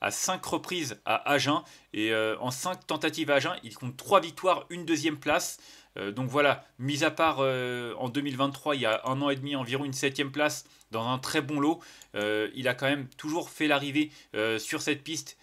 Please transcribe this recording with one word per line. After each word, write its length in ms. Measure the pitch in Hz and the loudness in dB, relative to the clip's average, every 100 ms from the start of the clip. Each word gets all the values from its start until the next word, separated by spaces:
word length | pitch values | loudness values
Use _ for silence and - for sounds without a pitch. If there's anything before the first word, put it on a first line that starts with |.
à 100 | 101 | -4
cinq 340 | - - 185 - | -2 -2 -2 -2
reprises 560 | 165 - 180 139 107 - | -4 -4 -4 -4 -6 -2
à 220 | 110 - | 0 4
Agen. 320 | 143 131 156 - - _ | 2 4 0 -2 -14 _
Et, 180 | 104 110 | -2 2
euh, 240 | 110 110 104 | 2 2 0
en 100 | 123 | -4
cinq 340 | 127 180 180 - | -4 -6 -6 -4
tentatives 460 | 156 160 156 147 | -2 -2 -2 2
à 40 | 139 | 4
Agen, 180 | 151 180 | 2 -4
il 100 | 117 | -10
compte 240 | - 123 123 | -10 -10 -10
trois 240 | - 202 | 4 4
victoires, 460 | 165 - 185 165 - | 4 0 2 2 0
une 160 | 175 165 | -8 0
deuxième 320 | 156 160 147 | 2 2 0
place. 400 | 151 165 - - - - - 98 | 2 2 0 -8 -16 -20 -16 -8
Euh, 140 | 98 | -6
donc 180 | 110 131 | -4 0
voilà, 340 | 139 143 127 - - | 4 4 4 -2 -6
mis 260 | 131 143 | -4 2
à 80 | 156 | 0
part, 260 | 151 165 135 | 4 2 4
euh, 540 | 135 127 123 123 120 - | 2 0 -2 -4 -6 -6
en 100 | 127 | -4
deux 140 | 131 | -2
mille 160 | 143 127 | -4 0
vingt-trois, 380 | 139 135 151 139 | 0 0 -2 0
il 60 | |
y 40 | 113 | 2
a 160 | 110 120 | 2 0
un 160 | 131 | 0
an 80 | 143 | 0
et 60 | 139 | -2
demi 200 | 139 143 | -2 -4
environ, 260 | 117 135 | -2 -2
une 100 | 143 | -2
septième 380 | 131 139 135 139 | -2 -2 0 -4
place 320 | 143 151 147 - - _ | 0 0 0 -10 -20 _
dans 140 | 113 117 | -4 -2
un 100 | 131 | -2
très 240 | - 160 | 0 -2
bon 180 | 139 151 | 0 2
lot, 220 | 143 170 - - - 101 | 2 0 -6 -20 -10 -2
euh, 340 | 104 107 107 127 | 0 0 0 0
il 140 | 123 | -2
a 40 | |
quand 120 | 123 135 | 0 0
même 220 | 143 131 - | 0 -4 -10
toujours 320 | 151 165 - | -4 -4 -4
fait 180 | - 151 | -2 2
l'arrivée, 420 | 143 143 143 151 - - | 2 2 0 0 -4 -8
euh, 240 | 107 110 110 | -2 0 0
sur 240 | - 156 | -2 -4
cette 220 | - 139 | -2 -2
piste, 340 | 151 156 - - | -4 -8 -8 -18